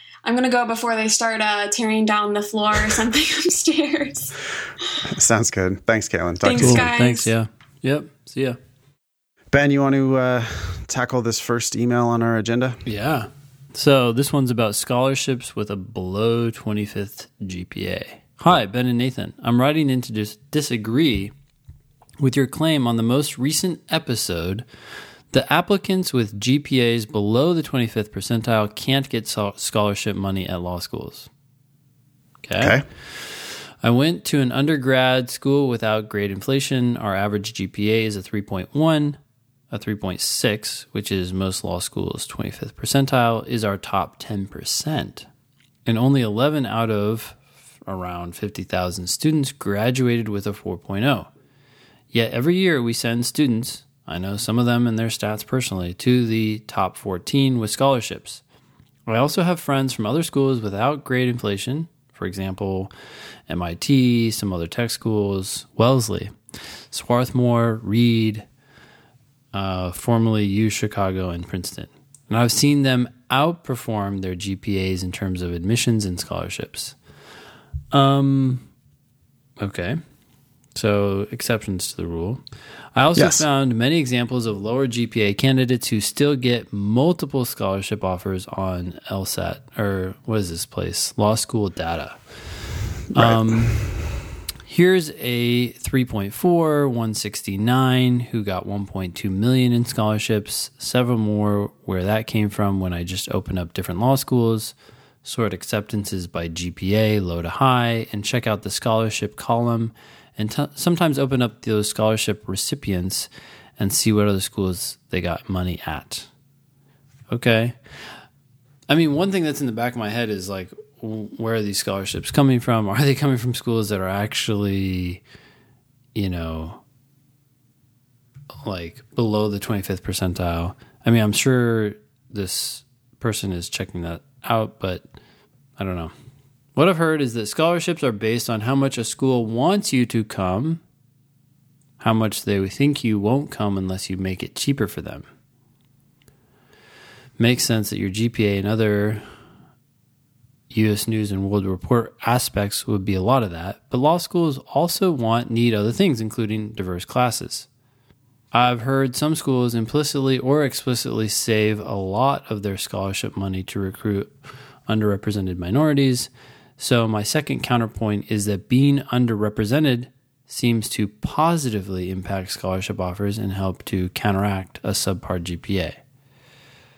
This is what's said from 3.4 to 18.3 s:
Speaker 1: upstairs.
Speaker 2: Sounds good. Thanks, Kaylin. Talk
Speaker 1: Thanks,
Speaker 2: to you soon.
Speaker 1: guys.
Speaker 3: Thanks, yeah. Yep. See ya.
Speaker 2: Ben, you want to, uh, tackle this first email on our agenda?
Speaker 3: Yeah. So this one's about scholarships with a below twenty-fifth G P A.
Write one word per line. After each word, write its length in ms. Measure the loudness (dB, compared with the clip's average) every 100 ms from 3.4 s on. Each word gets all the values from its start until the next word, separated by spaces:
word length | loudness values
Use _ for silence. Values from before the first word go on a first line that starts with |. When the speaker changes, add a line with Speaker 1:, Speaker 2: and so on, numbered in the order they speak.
Speaker 1:
upstairs. 880 | 0 2 2 2 0 0 -2 -6 -8 -8 -8 -8 -10 -8 -8 -6 -6 0
Speaker 2:
Sounds 360 | 4 4 4
good. 340 | 0 0 0 2
Thanks, 220 | 2 2
Kaylin. 300 | -2 -2 2
Talk 80 | 4
Speaker 1:
Thanks, 140 | 6
Speaker 2:
to 40 | 6
you 60 |
soon. 40 | 6
Speaker 1:
guys. 220 | 4 4
Speaker 3:
Thanks, 280 | 4 4 2
yeah. 200 | 2 0 -6 -20 _
Yep. 240 | -2 -2 -4 _ -10
See 160 | -2 -2
ya. 80 | -4 -12 _ _ _ _ _ _ _ 2
Speaker 2:
Ben, 180 | 4 6
you 80 | 4
want 140 | 4 4
to, 200 | 4 4
uh, 280 | 2 2 -2 -6 -8 -8 -6
tackle 360 | -2 0 0
this 180 | 0 -2
first 340 | 0 0 0
email 320 | 0 2 2 2
on 160 | 2
our 140 | 2 2
agenda? 400 | 0 0 0 -2
Speaker 3:
Yeah. 440 | -6 -4 -2 -2 -4 -14 -20 -20 -18
So 380 | 0 6 6 6
this 200 | 2 2
one's 180 | 2 2
about 240 | 2 0 0
scholarships 800 | -2 2 2 0 -2 -4 -4 -8
with 140 | -6
a 60 | -6
below 760 | -6 -6 -4 0 2 2 0
twenty-fifth 760 | -4 -4 -2 -2 -6 -8 -10 -20 _
G 200 | -10 -8
P 240 | -10 -8 -6
A. 340 | -6 -8 -16 _